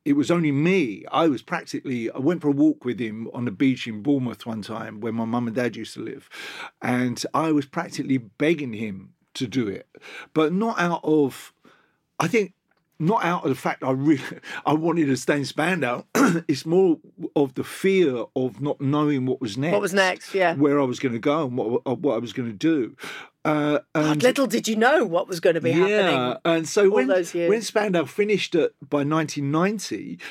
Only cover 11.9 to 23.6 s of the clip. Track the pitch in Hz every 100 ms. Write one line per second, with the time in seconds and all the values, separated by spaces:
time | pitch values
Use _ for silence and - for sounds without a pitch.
11.9 | _ _ - 170 226 185 _ _ _ _
12.9 | - 160 214 170 175 156 131 175 143 135
13.9 | 131 147 139 - - - - - 151 165
14.9 | 170 143 127 - 147 135 - 160 185 123
15.9 | 123 - - 254 170 165 135 160 175 190
16.9 | 156 - - - 156 139 135 - - 190
17.9 | 190 160 123 107 135 127 98 143 - 139
18.9 | 151 151 139 127 127 113 107 147 202 196
19.9 | 196 185 185 - 196 175 151 143 143 131
20.9 | 123 127 113 147 151 139 123 110 120 139
21.9 | 120 143 113 120 135 117 101 156 156 107
22.9 | - - - - _ 156 151